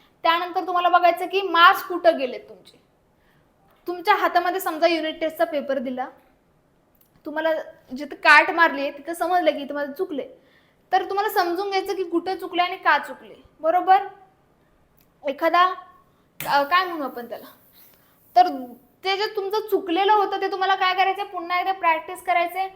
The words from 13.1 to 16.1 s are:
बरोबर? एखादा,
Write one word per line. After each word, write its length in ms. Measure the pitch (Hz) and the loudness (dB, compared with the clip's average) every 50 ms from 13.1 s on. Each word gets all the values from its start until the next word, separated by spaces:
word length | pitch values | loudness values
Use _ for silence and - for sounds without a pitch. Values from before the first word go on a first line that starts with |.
| 262 - 220 208 160 - - _ _ _ | -16 -18 -18 -20 -20 -20 -20 _ _ _
बरोबर? 460 | 294 320 339 359 359 359 381 403 403 392 - - - _ _ _ _ _ _ _ _ _ _ _ _ _ _ _ _ _ _ _ - - | -2 0 0 2 4 4 4 4 4 -2 -14 -18 -20 _ _ _ _ _ _ _ _ _ _ _ _ _ _ _ _ _ _ _ -6 -6
एखादा, 340 | 269 277 330 330 330 349 359 370 370 359 - - - _ _ _ | -4 0 0 2 4 4 4 4 2 -4 -12 -20 -20 _ _ _